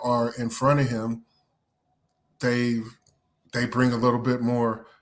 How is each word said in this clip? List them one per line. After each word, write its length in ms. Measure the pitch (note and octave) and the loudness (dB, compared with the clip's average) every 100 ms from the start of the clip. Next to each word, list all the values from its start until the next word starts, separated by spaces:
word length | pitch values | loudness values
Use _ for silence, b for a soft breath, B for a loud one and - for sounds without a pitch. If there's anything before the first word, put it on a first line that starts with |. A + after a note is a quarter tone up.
are 300 | B2 A#2+ A#2 A2+ | 0 0 0 -4
in 100 | A#2 | -6
front 320 | - C3 C#3+ | 0 2 4
of 80 | B2+ | 2
him, 360 | A2+ A2+ A#2 - _ _ _ _ _ _ _ _ _ _ - | -2 -4 -6 -10 _ _ _ _ _ _ _ _ _ _ -4
they, 400 | B2 A#2+ A#2+ A#2 A2+ - _ _ _ _ _ | 0 0 0 -2 -6 -14 _ _ _ _ _
they 140 | A#2+ A#2+ | -4 -2
bring 260 | A#2+ B2+ | 2 2
a 40 | A#2+ | 4
little 220 | A#2+ A#2+ | 2 2
bit 220 | A#2 B2 | 0 0
more 460 | A#2+ A#2+ A#2 A2+ b b | 0 0 0 -2 b b